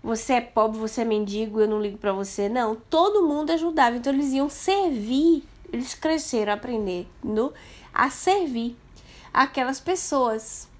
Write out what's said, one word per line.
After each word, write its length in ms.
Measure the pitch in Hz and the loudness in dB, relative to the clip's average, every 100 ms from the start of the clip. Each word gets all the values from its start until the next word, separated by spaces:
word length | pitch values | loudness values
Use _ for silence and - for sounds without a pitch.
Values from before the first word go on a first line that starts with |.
"Você 300 | - 226 - | -4 -4 0
é 60 | 254 | 0
pobre, 380 | 240 - 220 220 | 2 0 0 0
você 220 | 220 233 | -6 -4
é 40 | |
mendigo, 560 | 226 214 202 202 220 214 | 0 0 0 -4 -4 2
eu 60 | 214 | 2
não 140 | 214 | 2
ligo 180 | 208 202 | -4 -4
pra 140 | 208 | -4
você." 360 | 190 196 - 202 | -2 -4 -4 -2
Não, 280 | 247 226 220 | 0 -2 -4
todo 500 | - 320 381 415 330 | -2 2 4 4 2
mundo 240 | 294 302 | 0 0
ajudava. 460 | 330 330 311 247 240 | 0 0 2 2 2
Então, 160 | 254 | -2
eles 180 | 277 285 | 0 0
iam 180 | 269 285 | 0 -2
servir. 960 | - - 392 381 247 208 262 330 311 - - - | -2 0 2 2 -2 -2 2 4 4 0 -20 -10
Eles 220 | 240 254 | -8 -8
cresceram, 580 | - 311 320 - 240 208 | -4 -2 -2 0 -2 0
aprendendo 1000 | 208 254 233 202 175 180 - - 214 262 - - - - | -2 -2 -4 -2 -4 -8 -10 -4 0 -2 -4 -20 -20 -6
a 160 | - 269 | 0 0
servir 680 | - - 403 330 233 233 233 - - - - - | 0 2 2 2 -2 -6 -8 -20 -20 -20 -20 -4
aquelas 460 | - 269 - 254 269 | 2 2 0 -2 -4
pessoas. 880 | - 370 - 285 240 220 - - - - | -2 -2 0 0 2 0 -6 -10 -12 -20